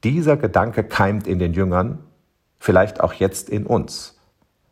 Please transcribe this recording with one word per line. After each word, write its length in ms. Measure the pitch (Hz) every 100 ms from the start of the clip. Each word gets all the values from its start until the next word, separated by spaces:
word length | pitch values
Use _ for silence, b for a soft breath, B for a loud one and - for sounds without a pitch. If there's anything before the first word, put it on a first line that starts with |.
Dieser 320 | 113 151 151 147
Gedanke 480 | 110 92 110 113
keimt 440 | 107 - 98 104 -
in 120 | 92
den 140 | 87
Jüngern, 460 | 85 92 90 104 147 - _ _ _ _ _
vielleicht 400 | - 90 92 -
auch 140 | -
jetzt 340 | - 95 - -
in 180 | 104 101
uns. 540 | 113 90 - - _ _ _ _ _ _